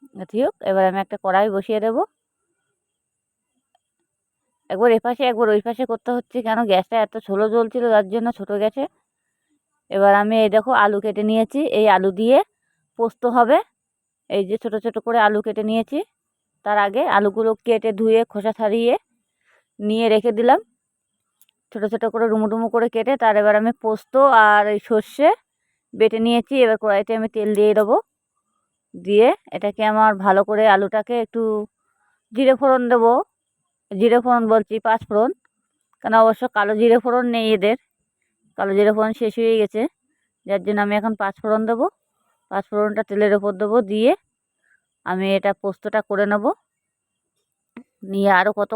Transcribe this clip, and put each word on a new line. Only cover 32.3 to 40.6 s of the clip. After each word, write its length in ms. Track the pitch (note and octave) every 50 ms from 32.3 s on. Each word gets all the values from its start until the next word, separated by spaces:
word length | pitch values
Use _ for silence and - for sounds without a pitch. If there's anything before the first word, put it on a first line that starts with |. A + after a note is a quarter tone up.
| A3
জিরে 220 | A3+ C#4 C4 C4
ফোড়ন 260 | - C#4 C4+ C4 B3+ B3 A#3+
দেবো, 240 | B3 A#3+ A3+ A#3 A#3+ C#4 G4+ _ _ _ _ _ _ _ _ _ _ _ _ -
জিরে 280 | G3+ F#3+ G#3+ A#3+ A#3 B3 A#3
ফোড়ন 180 | B3 B3 A#3+ A3+ G#3+
বলছি, 260 | A3 A3+ G#3 - G#3+ A3
পাঁচ 200 | - A3+ A3 A3+ -
ফোড়ন, 240 | - A3 G#3 A3+ C4+ G4 _ _ _ _ _ _ _ _ _ _ _ _ _ -
কেন 100 | - A3 A3+ A3
অবশ্য 180 | A3+ A3 - B3+ B3 -
কালো 180 | G#3+ G3+ G3+ G#3+ G#3+
জিরে 180 | A#3 A#3 A3+ B3
ফোড়ন 260 | - B3+ A#3 B3 A#3+ A#3+ A#3
নেই 120 | A#3 A3 A3 A3
এদের, 240 | G3 F#3 G#3 A#3 C4 _ _ _ _ _ _ _ _ _ _ _ _ _ _ _ -
কালো 140 | G3+ G3 G3
জিরে 180 | G3 G#3 G#3 G#3+
ফোড়ন 180 | G#3+ G#3+ A3 A3 -
শেষ 120 | A#3 G#3+ - -
হয়ে 180 | A3+ A3+ A3+ A3
গেছে, 240 | G#3 G3 - G#3+ A#3+ E4+ _ _ _ _ _ _ _ _ _ _ _
যার 140 | - G3+ G3